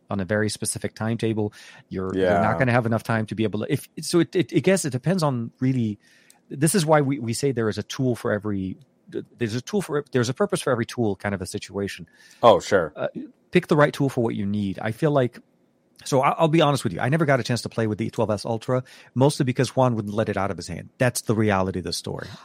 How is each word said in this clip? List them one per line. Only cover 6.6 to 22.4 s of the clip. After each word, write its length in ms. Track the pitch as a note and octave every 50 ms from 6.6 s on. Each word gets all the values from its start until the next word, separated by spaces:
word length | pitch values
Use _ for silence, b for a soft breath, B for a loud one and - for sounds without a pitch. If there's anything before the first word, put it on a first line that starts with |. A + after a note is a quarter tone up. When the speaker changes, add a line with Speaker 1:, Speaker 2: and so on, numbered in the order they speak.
| C3+ E3 -
Speaker 1:
is 120 | G#3 D#3
why 160 | D3+ D#3 D3+
we, 180 | D3 C3 C#3+ -
we 140 | A#2+ A2+ A#2
say 180 | - - C#3
there 180 | B2+ A#2 A2+ G#2+
is 80 | G2 G#2+
a 60 | G2+
tool 320 | - - - C3 B2+ A#2+
for 160 | - - A#2
every, 460 | A2 G#2 G2+ A2 G2+ G2 F#2+ F#2 F#2 - - _ _ _ _ - - A2+ G#2+ - _ -
there's 180 | A#2+ G#2+ G2+
a 60 | B2+
tool 200 | - - - G#3
for, 240 | F3 - D3 D3 C#3+ - -
there's 160 | B2+ A#2+ A2+
a 40 | C3
purpose 280 | - G#3 G3 - -
for 100 | - D3+
every 140 | B2+ A2+ A2+
tool 320 | - - - A#2+ G#2+ G2 -
kind 180 | - G#2 G2+
of 60 | F2+
a 40 | F#2
situation. 640 | - - G#2 - - F#2+ G2+ G2+ F#2+ - - E2+ b b b b b b b
Speaker 2:
Oh, 200 | - A#2+ D3 E3+
sure. 320 | - - - G#2 E2 D2+ -
Speaker 1:
Uh, 120 | - - - - - C4 - - _ _ _
pick 160 | - F3+ - -
the 80 | F#3
right 160 | D3 D3 D3+
tool 160 | - - C#3+ C3+
for 160 | - B2+ A#2
what 120 | A2+ A#2+
you 100 | A2 G2+
need. 340 | G2+ G2+ G#2 G2+ G2 F2+ -
I 120 | - A2+ A2
feel 180 | - - D3+
like, 280 | D3 C#3+ B2+ B2 - - - _ _ _ _ _ _ _ _ _ _ _ -
so 160 | - D3 C3
I, 80 | C3+ D#3
I'll 180 | F3 - E3 D#3+
be 140 | D3+ E3
honest 240 | D#3+ C#3+ C#3+ B2 -
with 80 | A2+ F2
you. 80 | -
I 80 | - B2
never 160 | C#3 D#3+ E3+
got 160 | C#3 C#3 B2+
a 20 | A2
chance 200 | - B2 A2+ -
to 60 | G2+
play 160 | - - A2+
with 120 | G#2+ G#2+ F2
the 120 | A2+ G#2+
twelve 220 | - - A2+ G2
S 140 | G#2+ G2+ -
Ultra, 380 | B2+ A#2 A2+ - - B2+ B2+ B2+ b b b b b b
mostly 280 | B2 B2+ D3 - - D3+
because 320 | B2 B2+ - C3 - -
Juan 200 | C3 C3 B2+ A#2+
wouldn't 180 | G#2+ G#2 G#2 G#2
let 160 | A2 A2 G#2+
it 80 | G2+ G2
out 120 | F#2+ G2
of 60 | F#2+
his 100 | E2+ E2+
hand. 220 | - E2+ F#2 G2 - _ _
That's 240 | C3 B2 - -
the 140 | - - A2+
reality 440 | G#2 A2 G#2+ G2 F#2+ F#2+ F#2+ F2 F#2
of 60 | E2+
the 60 | F2+
story. 360 | E2+ - - G#2 F#2+ - - - - -